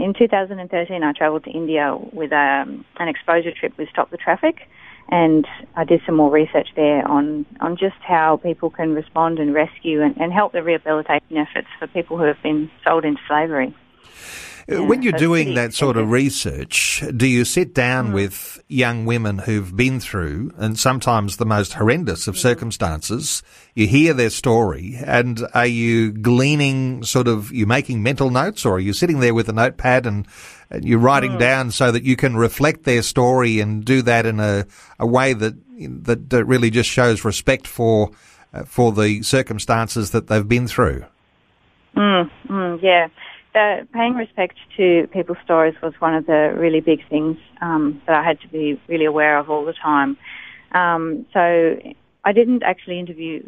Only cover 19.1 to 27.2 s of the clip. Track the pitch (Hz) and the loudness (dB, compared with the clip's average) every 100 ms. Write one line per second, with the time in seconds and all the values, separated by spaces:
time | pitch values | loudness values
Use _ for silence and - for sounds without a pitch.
19.1 | 117 110 98 117 107 92 95 127 131 - | -2 -2 -4 -2 -2 -2 0 0 0 -6
20.1 | 98 78 76 127 - 110 110 131 127 - | -6 -4 -4 -8 -6 -6 0 0 0 0
21.1 | 113 101 - 110 107 98 - 110 156 127 | 0 -2 -4 0 0 -2 0 0 0 -2
22.1 | 82 - 90 127 120 113 - 92 78 - | -6 -6 -2 0 0 -4 -6 -4 -6 -6
23.1 | 120 156 - - - _ - 107 139 165 | -6 -6 -8 -10 -20 _ 0 4 4 4
24.1 | 131 113 - 131 113 107 71 90 123 139 | 4 0 0 2 2 2 -2 -10 -10 -2
25.1 | 123 123 113 123 120 120 117 117 113 110 | 0 0 -2 -4 0 0 2 2 2 2
26.1 | 107 113 123 135 147 139 131 127 123 117 | 0 2 4 4 2 2 0 -2 -4 -2
27.1 | 131 | 0